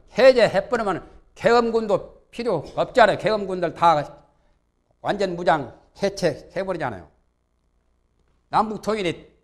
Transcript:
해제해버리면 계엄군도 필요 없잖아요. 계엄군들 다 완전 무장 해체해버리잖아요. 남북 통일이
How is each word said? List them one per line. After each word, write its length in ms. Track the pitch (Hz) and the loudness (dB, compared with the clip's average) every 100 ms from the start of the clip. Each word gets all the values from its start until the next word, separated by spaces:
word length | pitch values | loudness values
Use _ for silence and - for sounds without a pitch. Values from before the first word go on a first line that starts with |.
| _ - | _ 4
해제해버리면 920 | 262 247 202 175 196 220 208 160 - - _ | 6 6 4 2 -2 -4 -2 -6 -8 -20 _
계엄군도 920 | - 202 240 233 226 214 185 - - _ | -2 2 2 2 -2 -2 -4 -4 -18 _
필요 340 | - 233 165 - 143 | -8 -4 -4 -4 -6
없잖아요. 420 | 175 254 208 160 | 0 4 4 4
계엄군들 560 | 185 214 190 185 170 | -2 -2 -4 -4 -6
다 500 | - - 151 139 - _ _ _ _ _ _ _ _ | 2 2 2 -2 -14 _ _ _ _ _ _ _ _
완전 340 | 135 196 190 | -6 -2 -4
무장 440 | 170 180 156 120 - _ - | -2 0 0 -2 -14 _ -6
해체해버리잖아요. 1080 | 196 196 175 143 - 180 190 170 135 95 78 _ _ _ _ _ _ _ _ _ _ _ _ _ _ | -6 -2 -4 -4 -10 -10 -6 -6 -6 -8 -16 _ _ _ _ _ _ _ _ _ _ _ _ _ _
남북 340 | 156 220 208 | -2 0 -4
통일이 500 | 202 220 175 - - _ | -4 -2 -4 -6 -12 _